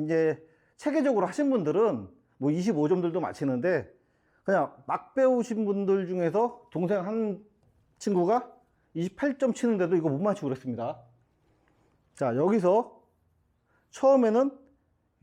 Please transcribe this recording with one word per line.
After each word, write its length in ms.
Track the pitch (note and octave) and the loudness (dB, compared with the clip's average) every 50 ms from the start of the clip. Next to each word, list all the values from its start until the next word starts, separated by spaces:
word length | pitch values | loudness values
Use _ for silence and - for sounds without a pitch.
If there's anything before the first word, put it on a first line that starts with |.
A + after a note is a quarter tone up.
| D3+ | -2
이제 440 | D#3 E3 D#3+ D#3+ D#3 D#3 D#3 - - _ _ _ _ _ | 0 0 2 2 2 0 -2 -8 -20 _ _ _ _ _
체계적으로 500 | - - D4+ C#4 D#4+ C4 C#4+ B3+ G3+ F3+ | -8 -4 -2 0 2 2 2 2 2 0
하신 240 | F3+ - - D4 C#4 | -2 -2 -2 -2 0
분들은 580 | C4 A#3 E3 D3 D3+ F#3 A3+ A3 D#3+ A2+ G2 F#2+ - _ _ _ _ - | 0 0 0 0 0 2 2 2 0 -2 -8 -12 -20 _ _ _ _ -4
뭐 120 | B2+ C#3+ | -2 -2
이십오 380 | D3+ E3+ F3+ A3 G#3+ D3 D3+ D3+ | -2 0 0 -2 0 0 2 2
점들도 320 | F#3 F#3 F3 F3 D#3+ F3+ | 2 0 0 -2 -2 -2
맞히는데 720 | D#3+ F#2+ F#2 - D#3 C#3 B2+ B2 A#2+ F3+ F#3 D3 G2+ - - _ _ _ _ _ _ _ _ _ - | -4 -4 -6 -4 -4 -2 -2 0 0 0 0 0 -2 -6 -16 _ _ _ _ _ _ _ _ _ -4
그냥 380 | - G3 F3+ C#3+ B2+ - - - | -2 0 0 0 -2 -6 -12 -8
막 260 | - D3+ - - - - | -6 -6 -6 -6 -6 -2
배우신 520 | C4+ C4 C4 B3+ B3 A3+ - A#3 G#3 A3 | 2 4 4 4 2 0 -2 -4 -4 -2
분들 400 | G3+ G3+ G3 G3+ F#3+ G3 G3 F#3+ | -2 -2 -2 0 0 0 0 0
중에서 640 | E3+ F#3 F#3 F3 E3 D#3+ G#3 A#3 B3 A#3 - - _ - | -4 -4 -2 -2 0 0 0 0 0 -2 -8 -18 _ -6
동생 320 | D#3 F#3 F3 G#3 G3 E3+ | -4 -2 0 0 -2 -2
한 400 | F#3+ G#3+ A3+ A3+ G#3 G3 - - _ _ _ _ _ _ _ _ _ _ - | -4 -4 -4 -4 -4 -4 -8 -10 _ _ _ _ _ _ _ _ _ _ -8
친구가 580 | - G#3+ G3+ F3+ F3 F3 A3+ A#3+ A#3+ - - - _ _ _ _ _ _ - | -4 0 0 2 2 2 2 0 -2 -6 -18 -20 _ _ _ _ _ _ -8
이십팔 440 | D#3+ E3+ F#3 - - - C#4+ C4 - | -6 -6 -6 -6 -4 -4 -4 -2 0
점 140 | C4+ B3+ - | -2 -2 -2
치는데도 440 | - - A#3 A3+ G3 F#3 E3 F#3 | 0 0 0 0 2 0 2 0
이거 120 | F3 D#3 D#3+ | 0 0 0
못 100 | C3+ C#3+ | -2 0
맞추고 300 | F#3 G#3 G3 G3+ - C#3 | -2 -2 -2 -2 -4 -6
그랬습니다. 540 | C3 C3 - C3 A#2+ A2 A2+ B2 D3+ - - _ _ _ _ _ _ _ _ _ _ _ _ _ _ _ _ _ _ _ _ _ _ | -6 -6 -6 -8 -8 -6 -6 -8 -8 -10 -14 _ _ _ _ _ _ _ _ _ _ _ _ _ _ _ _ _ _ _ _ _ _
자, 220 | - C#3+ B2+ A#2 | -4 -2 -2 0
여기서 640 | B2+ D3+ F#3 G#3 A3+ F3 F3+ F#3+ A3 A#3+ - - - _ _ _ _ _ _ _ _ _ _ _ _ _ _ _ _ _ _ | 0 2 2 2 2 4 4 2 2 2 -2 -8 -20 _ _ _ _ _ _ _ _ _ _ _ _ _ _ _ _ _ _
처음에는 640 | - - - C4+ C#4 C4+ A#3+ A3 G#3+ A#3 C4+ C#4 - - - _ _ _ _ _ _ _ _ _ _ - | -8 0 4 4 6 6 6 4 4 2 2 0 -2 -8 -20 _ _ _ _ _ _ _ _ _ _ -4